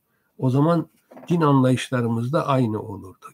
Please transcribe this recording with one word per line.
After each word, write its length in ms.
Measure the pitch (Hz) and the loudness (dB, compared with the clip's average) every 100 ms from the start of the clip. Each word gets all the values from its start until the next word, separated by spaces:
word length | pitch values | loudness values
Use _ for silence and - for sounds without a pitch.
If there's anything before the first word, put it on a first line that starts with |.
| _ _ _ - | _ _ _ -6
o 120 | 131 | -2
zaman 380 | 135 156 170 156 _ _ - - | 2 2 0 -2 _ _ -14 -4
din 120 | 170 | 0
anlayışlarımız 920 | 151 139 127 123 - 127 117 117 120 | 4 4 4 2 -2 -4 -2 -2 -2
da 140 | 156 147 | -2 0
aynı 360 | 131 117 107 | 0 0 -2
olurdu. 440 | 104 95 - - - | -8 -12 -16 -20 -20